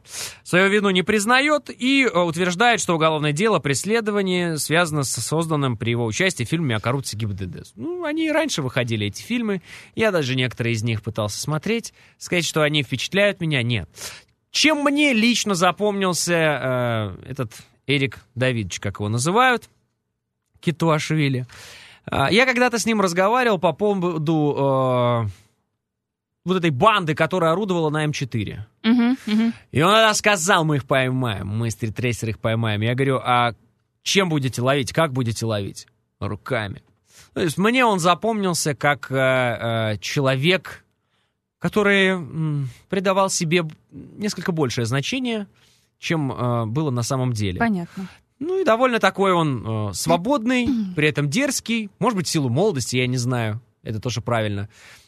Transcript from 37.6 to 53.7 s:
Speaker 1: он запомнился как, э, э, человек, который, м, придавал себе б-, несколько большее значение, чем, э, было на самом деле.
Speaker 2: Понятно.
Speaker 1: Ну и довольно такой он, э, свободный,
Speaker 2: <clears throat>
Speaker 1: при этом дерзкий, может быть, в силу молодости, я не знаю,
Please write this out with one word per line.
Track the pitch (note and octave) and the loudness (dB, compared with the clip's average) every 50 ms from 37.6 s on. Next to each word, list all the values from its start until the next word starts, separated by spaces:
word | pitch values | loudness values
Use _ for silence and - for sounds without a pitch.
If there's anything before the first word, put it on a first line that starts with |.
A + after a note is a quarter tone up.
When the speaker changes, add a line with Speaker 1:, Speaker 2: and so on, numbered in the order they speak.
| F#3+ G#3+ A#3+ C4 B3+ | 2 2 4 4 4
Speaker 1:
он | A#3 G#3 F#3 | 4 2 2
запомнился | D#3 F3+ F3 - - A3 A3+ G#3+ G3 F#3 E3+ - - D#3 C#3 | 4 2 2 2 2 -2 -2 0 0 -2 -2 -2 -2 -4 -4
как, | - - D3 C#3+ - - - | 0 0 0 0 0 -4 -4
э, | C3+ C3+ C3 C3 C3 C3 B2+ B2 A#2 - A2 A#2 A#2 A2+ A2 A2 G#2+ | -2 0 2 2 2 2 2 0 -2 -2 -2 -2 -2 0 0 -2 -2
э, | G2+ | -4
человек, | - - - D3+ C#3 C3 C3+ C3 C3+ E3+ F#3 F#3 - - - - _ _ _ _ _ _ _ _ _ _ _ _ _ _ _ _ | -6 -6 -2 0 0 2 0 2 2 2 2 2 0 -6 -18 -20 _ _ _ _ _ _ _ _ _ _ _ _ _ _ _ _
который, | - E3+ - G#3+ G#3 G3+ G3+ G3 F#3+ F#3+ | -6 -2 0 2 2 4 4 4 4 2
м, | F#3+ F#3 E3 A#2+ - D#3+ D#3 D#3 D3 C#3+ C#3 B2+ A#2+ - _ - | 2 0 -4 -8 -6 -4 -2 -2 -2 -2 -4 -6 -8 -12 _ -6
придавал | - G3 F#3 G3 F#3+ G3 F#3+ F#3+ | -4 -2 0 2 2 2 2 2
себе | F#3+ - F3+ D#3 E3 F3 E3+ | 0 -2 0 2 2 0 0
б-, | D#3 D#3 _ _ _ | -2 -6 _ _ _
несколько | - - - - D#3+ - G3+ G#3+ - - E3+ - | -20 -20 -18 -18 -12 -6 -6 -6 -6 -6 -4 -4
большее | F3 D#3+ D3+ B2 - - A#2+ | -2 0 0 0 0 -2 -2
значение, | A2 B2 C#3 C#3 - - C4+ B3+ A#3+ A3+ G#3+ G3+ - _ _ _ _ _ _ _ _ _ _ | -2 -2 -2 -2 -2 -4 -4 -4 -4 -4 -4 -6 -10 _ _ _ _ _ _ _ _ _ _
чем, | - - E3+ D#3+ D3 C3 | -6 -4 -2 -2 -2 -2
э, | A2+ - B2 B2 A#2+ A#2 A2+ | -4 -2 -2 -2 0 0 -2
было | G#2+ A#2 D3+ D#3+ D3 | -2 -2 -2 -2 -2
на | B2 A#2+ A#2 | -2 -2 -2
самом | - C#3+ C3 B2+ B2+ A#2+ | -2 -2 -2 -2 -2 -2
деле. | G#2+ G#2+ G2 F2+ F#2 | -2 -2 -2 -2 0
Speaker 2:
Понятно. | A#3 A#3 G#3 F3+ E3+ - - F#3+ F#3+ F3+ - - _ _ _ - | 0 0 0 -2 -4 -8 -10 -12 -14 -14 -14 -20 _ _ _ -10
Speaker 1:
Ну | C4 E4+ F#4 F#4+ | -6 -4 -4 -2
и | F#4+ | 2
довольно | D4 A3+ A3+ C4 B3+ A#3+ A3 | 2 2 4 2 2 2 2
такой | - F#3+ F#3+ - G3 F#3+ | 2 0 2 2 2 2
он, | F#3 F3 D#3+ D3+ C3 A2+ - | 4 2 2 0 0 -2 -4
э, | A2 A2+ A2 G#2+ G2+ F#2 | -4 -4 -4 -4 -4 -6
свободный, | - - D#3 E3+ E3+ F3 A#3 D4 C#4+ A3 A#3+ B3+ B3 A#3+ A#3 | -6 0 0 0 0 2 0 0 0 0 0 0 0 0 0
Speaker 2:
<clears throat> | C4 A3+ G#3+ F#3+ F3+ | 0 -2 -2 -4 -2
Speaker 1:
при | D#3+ D3 D3+ | 0 0 0
этом | D3 - D3 D3 | 0 0 -2 -2
дерзкий, | C3+ G#3+ C#4 D4 A#3+ - - - A3+ A#3 A3 G3 _ - | 0 0 -2 -2 -2 -4 -4 -4 -4 -4 -4 -6 _ -2
может | E3+ A#3 A#3 F#3+ | -2 0 0 0
быть, | E3 - | -2 -2
в | |
силу | - E3 C#3+ B2+ | -2 -2 0 0
молодости, | A#2 C#3 F#3+ A3 F3+ C3+ A#2 - - B2+ | 0 2 2 0 0 -2 -4 -4 -2 -2
я | B2+ B2 | 0 0
не | B2+ B2+ | -2 -2
знаю, | A#2+ B2 B2+ B2 A2+ A2 G#2+ A#2+ - _ | -2 -2 0 0 -2 -2 -4 -6 -10 _